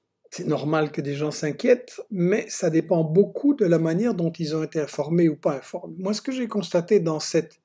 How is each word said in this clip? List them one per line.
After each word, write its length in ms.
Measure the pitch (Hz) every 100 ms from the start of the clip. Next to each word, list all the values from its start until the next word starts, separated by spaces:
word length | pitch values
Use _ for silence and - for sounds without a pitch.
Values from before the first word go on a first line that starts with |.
| _ _ _
C'est 180 | - 175
normal 460 | 143 143 160 151
que 80 | 151
des 140 | 143
gens 160 | 139 151
s'inquiètent, 720 | 147 156 - 254 247 - - -
mais 340 | 190 175 214 -
ça 180 | - 180
dépend 360 | 160 160 175
beaucoup 500 | 156 165 202 - 285
de 100 | 285
la 140 | 185 165
manière 340 | 165 165 240
dont 200 | 180 170
ils 220 | 165 156
ont 80 | 156
été 180 | 156 165
informés 500 | 143 - 143 170 170
ou 60 | 147
pas 180 | 175
informés. 420 | 139 - 180 175 165
Moi, 140 | 185
ce 80 | 214
que 100 | -
j'ai 160 | 262 240
constaté 540 | 208 180 175 170 208
dans 200 | 165 156
cette 420 | - 165 156 _